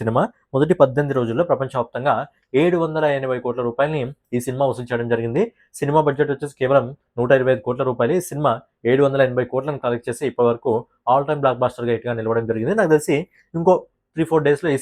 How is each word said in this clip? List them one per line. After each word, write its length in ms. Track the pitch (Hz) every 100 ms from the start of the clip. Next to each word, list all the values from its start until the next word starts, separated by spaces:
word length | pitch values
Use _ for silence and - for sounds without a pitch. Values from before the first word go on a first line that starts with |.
సినిమా 220 | 113 117 220 - _
మొదటి 200 | 135 151 175
పద్దెనిమిది 340 | 135 123 143 131
రోజుల్లో 260 | 117 117 170
ప్రపంచవ్యాప్తంగా 640 | 131 131 131 120 120 135 113 143 _ _ 135
ఏడు 160 | 165 175
వందల 220 | 165 156 151 139
ఎనభై 200 | 131 127
కోట్ల 160 | 123 120 120
రూపాయలని 340 | 117 147 156 127 143 _ 123
ఈ 40 | 123
సినిమా 180 | 127 139
వసూలు 180 | 123 120
చేయడం 180 | 120 117
జరిగింది. 300 | 117 117 127 233 - _ -
సినిమా 220 | 143 151 147
బడ్జెట్ 240 | 139 143
వచ్చేసి 220 | 139 143 -
కేవలం 260 | 127 139 120 143 _ -
నూట 120 | 120 135
ఇరవై 160 | 127
ఐదు 100 | 127 120
కోట్ల 160 | 120 127
రూపాయలు. 240 | 120 120 175
ఈ 40 | 170
సినిమా 220 | 143 147 120 - _ 117
ఏడు 140 | 131 139
వందల 160 | 135 131
ఎనభై 180 | 123 120
కోట్లను 260 | 131 139 139 127
కలెక్ట్ 220 | 120 123
చేసి 140 | 117 139
ఇప్పటి 160 | - 120
వరకు 240 | 117 135 113 120 _ -
all 120 | 131 139
time 100 | 151
blockbuster-గా 500 | 135 123 123 - 120 113
హిట్గా 180 | 117 117
నిలవడం 260 | 110 113 113
జరిగింది. 240 | 113 117 214
నాకు 120 | 180 156
తెలిసి 220 | 151 147 180 _ _
ఇంకో 200 | 165 160 139 - _ _
త్రీ 100 | - 160
ఫోర్ 140 | 160 143
డేస్‌లో 220 | 143 175
ఈ 40 | 135